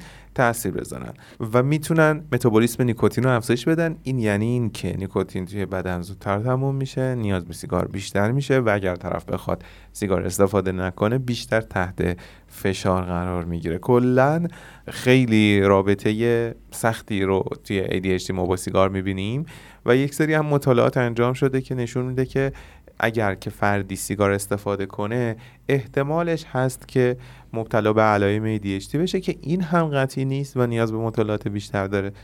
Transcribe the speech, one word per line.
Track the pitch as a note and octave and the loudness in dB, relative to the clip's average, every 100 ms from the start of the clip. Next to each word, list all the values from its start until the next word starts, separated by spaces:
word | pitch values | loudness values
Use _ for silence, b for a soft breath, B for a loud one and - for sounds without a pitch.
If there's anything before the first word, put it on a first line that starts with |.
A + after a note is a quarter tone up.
| B B B | B B B
تأثیر | - A#2+ A#2 G2 | 0 0 0 -4
بزنن | - - B1+ A#1+ - B B A2 | -6 -8 -10 -12 -16 B B 0
و | A#2+ | 2
می‌تونن | C3+ D3+ D3+ D#3+ D#3 D3+ - | 4 2 2 4 4 2 -2
متابولیسم | B2 B2 A2 A#2 - | 0 4 4 4 2
نیکوتین | B2 A2+ G#2 - | 0 2 0 2
رو | C3 | 2
افزایش | A#2+ A2+ B2 | 2 2 0
بدن. | E3 E3 E3 D#3 | 0 0 0 -4
این | B2+ C3 | -4 0
یعنی | G#2+ G2+ A2+ | 2 2 2
این | B2 A2+ | 0 -2
که | - F#2 F2+ | -4 -6 -4
نیکوتین | F#2+ G2 F#2 F#2+ F2+ | -4 -2 -2 -4 -6
توی | G2+ F#2 | -6 -4
بدن | F#2 F2+ F2 | -4 -4 -4
زودتر | F2 F#2+ G#2 G2+ | -6 -8 -4 -2
تموم | B2 C3 C#3 | 0 0 -2
می‌شه، | C3+ C3+ C3+ C3 | -4 -4 -4 -2
نیاز | B2 G#2 F#2 | -2 -2 -2
به | E2+ | -4
سیگار | D#2+ - F2+ - | -10 -4 -2 -2
بیشتر | G2 - G2 G#2 | -6 -4 0 2
می‌شه | C3+ C3+ C3+ | 0 0 2
و | A2+ | 2
اگر | G#2 F#2+ F2 | 0 0 -4
طرف | F2+ F2 | -4 -6
بخواد | - F2+ - F2+ B B B | -4 -6 -4 -6 B B B
سیگار | - G2+ F2+ | -6 -2 0
استفاده | F2+ F2+ F#2+ G2 F#2 | 0 2 2 2 0
نکنه، | F#2 F#2 - G#2 C3 | -2 -4 0 0 0
بیشتر | B2 A#2 - A2 | -2 -6 -2 -2
تحت | - G2 F2+ F#2 F2 F2 B B B | -2 -2 -2 -2 -2 -2 B B B
فشار | - G2 F#2 G2 F#2 | -6 -4 -2 0 0
قرار | F2+ F2 F2+ F2+ | 0 -4 -2 -4
می‌گیره. | E2+ E2+ E2 F2+ | -4 -4 -4 -2
کلاً | - B2 B2+ B2+ C#3 D#3+ E3+ B B B B | 2 4 6 4 4 2 -2 B B B B
خیلی | - B2+ C3 B2 G#2+ G#2+ G2+ | -2 4 6 6 6 6 6
رابطهٔ | G2 G2 G2 G2 G#2+ G#2+ A#2 A#2 A#2 - - | 6 6 4 2 0 0 2 0 -2 -8 -16
سختی | - A#2 A2+ - G2+ | -4 -2 -2 -2 -2
رو | F#2+ F#2+ - - | 2 2 0 -6
توی | - G2 | -4 -2
اِی | F#2 F#2 | 0 -2
دی | F#2 | 0
اچ | F#2 - | -2 -2
دی | |
ما | F#2 F2+ | -2 0
با | F#2 | -2
سیگار | F#2+ F#2+ F#2+ | 0 2 2
می‌بینیم | G2 F#2+ F#2+ G2+ C3 D#3+ B B B - | 0 -4 -4 -4 -4 -6 B B B 2
و | B2+ | 2
یک | C#3 | 2
سری | - D#3 | 0 0
هم | D#3 D3+ | 0 2
مطالعات | C#3+ C#3 A#2+ B2 C3 | 0 2 4 4 2
انجام | A#2+ A#2 A#2+ | 0 0 0
شده | B2+ C#3 C3 | 2 0 0
که | C3 | -4
نشون | B2+ A#2 B2 | -4 -4 -4
می‌ده | B2+ B2+ C3 | -4 -2 -2
که | C3+ C3+ B B B B - | -2 -2 B B B B -4
اگر | A#2 A2+ G2+ | -2 0 -2
که | F#2+ G#2+ | -2 -8
فردی | - G#2 G2+ G2 F#2+ | -2 0 0 -2 -6
سیگار | - G2+ G2 | -4 0 2
استفاده | G2 - G2+ G2+ G2 G2 | 2 -2 -4 -2 -4 -4
کنه، | - G#2 B2 A#2+ A2 B B - | -6 -4 -2 -4 -6 B B -4
احتمالش | C#3 - C#3 C#3+ D#3+ E3+ D#3+ - | -2 -2 -4 -2 -2 -2 -4 -4
هست | B2+ C3 - - | -2 -2 -4 -4
که | C3 B2 B2 B B B | 0 2 0 B B B
مبتلا | A2+ A2 A2 G#2 | -8 -2 0 2
به | A2 | 4
علائم | G#2+ G#2 G2+ G#2+ | 4 4 4 2
اِی | A2 G#2+ | 0 -2
دی | G2 | -2
اچ | G2 - | -6 -4
دی | C#3+ | -2
بشه، | F3+ F#3+ | -2 -2
که | F3+ - | -4 -6
این | C#3 F3+ | -4 -4
هم | D#3+ F3 D#3+ | 0 0 2
قطعی | C#3 C3+ C3+ | 0 -2 -2
نیست | C3+ C#3 C3+ B2+ | -4 -4 -4 0
و | B2 | 0
نیاز | A2+ A2+ | 0 0
به | A2 | -2
مطالعات | A2+ A2 G#2+ G#2 G#2+ | -2 0 0 -2 -2
بیشتر | G2+ - G#2 G2 | -6 -4 -4 0
داره. | G2+ G2 G2 | 0 -2 -6